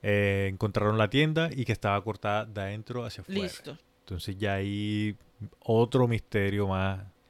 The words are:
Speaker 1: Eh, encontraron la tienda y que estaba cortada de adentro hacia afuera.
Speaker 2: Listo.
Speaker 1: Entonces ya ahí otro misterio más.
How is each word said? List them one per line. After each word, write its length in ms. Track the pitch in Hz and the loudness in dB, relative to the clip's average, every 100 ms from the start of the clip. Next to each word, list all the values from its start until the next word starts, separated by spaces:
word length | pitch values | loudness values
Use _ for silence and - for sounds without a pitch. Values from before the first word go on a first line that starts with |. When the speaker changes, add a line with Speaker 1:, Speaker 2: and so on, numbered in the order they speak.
Speaker 1:
Eh, 460 | 104 101 101 98 98 | 4 4 4 2 0
encontraron 480 | 95 107 104 104 110 | 0 -2 2 2 4
la 100 | 107 | 4
tienda 400 | 131 156 160 165 | 4 2 2 -2
y 100 | 139 | -2
que 80 | 120 | -2
estaba 300 | 110 104 101 | 0 0 0
cortada 420 | 101 107 107 104 110 | -2 -4 -2 -2 -4
de 140 | 104 | -6
adentro 440 | 98 104 107 120 | -6 -6 -8 -8
hacia 160 | 117 - | -8 -10
afuera. 200 | 98 196 | -6 -4
Speaker 2:
Listo. 360 | 185 - - 143 _ _ | -4 -8 -14 -16 _ _
Speaker 1:
Entonces 360 | - 90 - 95 | -10 -8 -6 -4
ya 160 | 104 | -2
ahí 640 | 98 98 101 104 104 107 101 - _ 104 _ | 0 -2 -2 -2 0 0 -4 -14 _ -16 _
otro 480 | - 113 117 135 123 | 2 4 4 4 4
misterio 600 | 113 - 107 98 101 98 | 2 0 0 0 0 0
más. 320 | 95 95 95 98 _ | 0 0 -2 -10 _